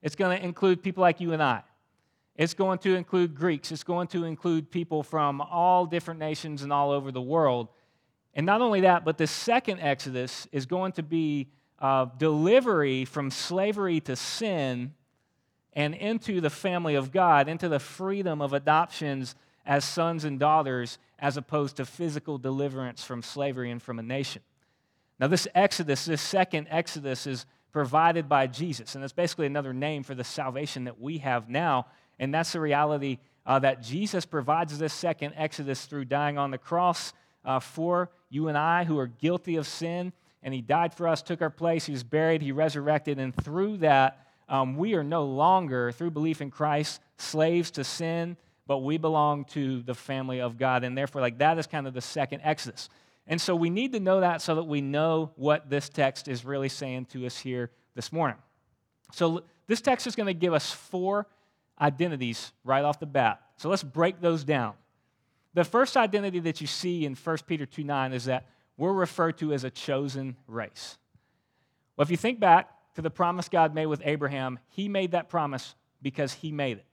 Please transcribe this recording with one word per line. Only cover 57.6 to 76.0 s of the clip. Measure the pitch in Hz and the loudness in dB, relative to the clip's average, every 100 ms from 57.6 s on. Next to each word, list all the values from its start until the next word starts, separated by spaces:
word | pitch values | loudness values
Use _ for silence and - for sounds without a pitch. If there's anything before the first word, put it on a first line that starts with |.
| 120 _ _ | -6 _ _
this | - - | -12 -8
morning. | 160 151 110 _ _ _ _ _ _ _ | -2 -2 -2 _ _ _ _ _ _ _
So | - 170 165 | 0 0 0
l-, | - _ _ | -6 _ _
this | 226 | 0
text | - 247 254 | 2 0 0
is | 220 | -2
gonna | 202 | -2
give | 180 180 | 0 2
us | 165 - | 2 0
four | - - 185 185 202 202 _ _ _ _ _ | -10 -8 -4 0 -2 -4 _ _ _ _ _
identities | 147 135 175 147 123 113 - _ | 0 2 -2 0 -4 -4 -10 _
right | 120 135 | 0 2
off | 143 147 | 2 -2
the | 156 | -2
bat. | 139 117 98 _ _ | 2 2 0 _ _
So | - | -2
let's | 190 | -2
break | 147 139 170 190 | -2 0 0 2
those | 175 165 | 0 0
down. | 139 147 113 107 _ _ _ _ _ _ _ | 0 0 0 -6 _ _ _ _ _ _ _
The | 175 160 | 0 2
first | 233 262 269 | 4 2 4
identity | 226 202 202 180 | 2 2 -2 -4
that | 165 156 | -4 -4
you | 151 | -6
see | - 180 175 | -6 -4 -2
in | 151 131 | -4 -6
First | - 160 - | -6 -6 -4
Peter | 160 139 | -6 -6
two | - | -8
nine | 143 143 131 | -4 -2 -2
is | 131 123 | -2 -2
that | 127 - _ _ - | -4 -4 _ _ -4
we're | 165 | -2
referred | 196 175 - 165 160 | 0 0 0 0 0
to | 156 | -2
as | 143 | -2
a | 127 | -4
chosen | - - 139 143 135 135 123 _ | -8 -4 -2 -2 -6 -8 -12 _
race. | 113 107 - - - _ _ _ _ _ _ _ _ _ - | -10 -10 -12 -18 -18 _ _ _ _ _ _ _ _ _ -2
Well, | |
if | 147 | 0
you | 170 | 0
think | 220 247 | -2 2
back | 208 170 185 _ _ | 8 8 6 _ _
to | - | -8
the | 160 | -8
promise | - 175 180 170 | -2 -2 0 -2
God | 180 160 | 4 4
made | 151 156 | 2 -2
with | 147 151 | -2 -2
Abraham, | 151 143 139 131 123 _ | -2 -2 -4 -6 -8 _
he | - 202 | -8 -4
made | 202 185 | -2 0
that | 175 170 | -2 -2
promise | 175 147 135 - - _ _ | -2 -2 -4 -10 -18 _ _